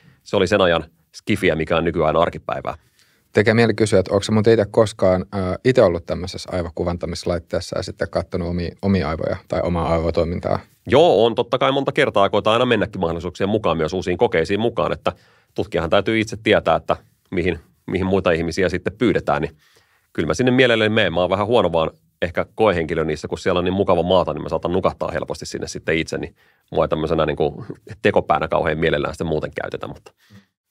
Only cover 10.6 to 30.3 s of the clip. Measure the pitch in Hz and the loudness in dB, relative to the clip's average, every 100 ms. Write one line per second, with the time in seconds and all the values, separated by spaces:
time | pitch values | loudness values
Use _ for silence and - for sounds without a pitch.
10.6 | - _ - 131 170 101 117 107 120 131 | -6 _ 0 4 6 6 4 2 -2 0
11.6 | 135 139 139 - 123 101 98 104 107 117 | 0 0 -2 0 0 2 2 2 2 2
12.6 | 123 110 90 98 85 82 87 - 98 110 | 2 2 0 -2 -4 -4 -6 -6 -2 0
13.6 | 90 80 78 92 87 87 - 85 80 101 | 0 0 -2 -2 -4 0 0 2 0 0
14.6 | 113 110 76 82 - - _ _ _ - | -2 -2 -4 -2 -6 -8 _ _ _ -8
15.6 | 95 82 82 101 98 110 110 98 110 92 | -4 -4 2 2 2 -2 -2 -4 2 2
16.6 | 95 80 - - _ _ - 90 87 80 | 4 0 0 -6 _ _ -10 -4 -4 -4
17.6 | _ _ - 92 95 95 90 82 82 95 | _ _ -6 -4 0 0 2 0 -2 -2
18.6 | 90 87 - - 117 80 76 73 76 - | -2 -2 -6 -2 0 0 0 -2 -2 -8
19.6 | _ _ _ _ _ - 78 80 127 123 | _ _ _ _ _ -6 -4 0 2 4
20.6 | 127 113 107 110 95 85 87 95 104 120 | 4 4 4 2 0 0 0 0 2 2
21.6 | 90 82 80 - _ - 90 87 85 - | 2 0 -2 -4 _ -8 -6 -4 -6 0
22.6 | 107 87 78 82 80 76 - 85 95 87 | 2 2 -2 -2 -4 -4 -6 -6 -2 -2
23.6 | 90 95 98 87 87 92 78 76 73 80 | 0 -2 0 2 4 2 2 -4 -4 -4
24.6 | 85 92 85 - 80 78 69 - - - | -2 -2 -2 -2 -6 -6 -6 -10 -10 -10
25.6 | - - - 82 80 69 73 _ _ _ | -10 -10 -4 -2 -2 -6 -8 _ _ _
26.6 | _ 80 76 80 78 80 78 73 76 - | _ -2 0 0 0 0 0 0 -2 -4
27.6 | - - - - 104 92 - 76 78 78 | -16 -16 -18 -2 2 2 2 0 2 0
28.6 | 80 78 82 73 69 73 85 78 - - | 0 0 0 0 -2 -6 -4 -4 -4 -8
29.6 | - - - - - _ _ | -8 -10 -12 -14 -20 _ _